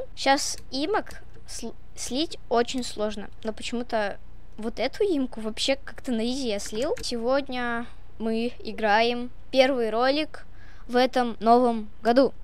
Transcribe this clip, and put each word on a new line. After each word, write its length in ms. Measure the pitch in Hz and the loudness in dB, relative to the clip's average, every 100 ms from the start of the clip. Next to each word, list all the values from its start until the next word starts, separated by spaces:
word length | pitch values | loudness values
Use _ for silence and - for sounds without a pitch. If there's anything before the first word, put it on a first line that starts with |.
| 508 | -4
Щас 440 | - - 277 - - - | -2 2 4 2 -4 -6
имок 520 | 262 311 415 - - - - - | -4 0 0 -2 -8 -8 -10 -8
сл-, 280 | - 226 - - - | -8 -8 -8 -8 -8
слить 420 | - 247 339 - - | -4 -2 -2 -4 0
очень 340 | 233 240 269 | 0 2 -2
сложно, 460 | 240 - 214 214 196 - | -4 -4 -4 -4 -8 -6
но 80 | 220 | -6
почему-то 640 | 214 233 240 240 226 202 - - - - - | -6 -4 -4 -2 -2 -2 -4 -8 -10 -10 -6
вот 200 | 214 - | -6 -2
эту 260 | 240 - | -4 0
имку 360 | 415 311 262 - | 0 2 0 -4
вообще 360 | 220 226 - 269 | -6 -2 0 0
как-то 360 | - - - | -2 -8 -2
на 140 | 226 226 | 0 0
изи 220 | 254 254 | -2 -2
я 100 | 202 | -2
слил. 360 | - 214 285 440 | -4 -2 -2 -2
Сегодня 840 | - 240 226 269 277 254 240 233 240 - - - | -2 -2 0 0 0 -4 -4 -4 -6 -8 -10 -4
мы 340 | 226 226 233 - | -2 0 0 -4
играем 720 | - 202 220 208 233 240 247 - - | -8 -2 4 6 4 2 -4 -8 -2
первый 400 | 262 262 269 226 | 6 6 6 2
ролик 540 | 214 254 285 311 - - - - - - | 2 2 2 0 -4 -8 -8 -8 -8 0
в 100 | 247 | 4
этом 400 | 254 254 247 - | 4 4 0 2
новом 480 | 214 240 247 233 214 - | 6 8 6 2 -4 -2
году. 320 | 220 240 - - | 4 6 6 4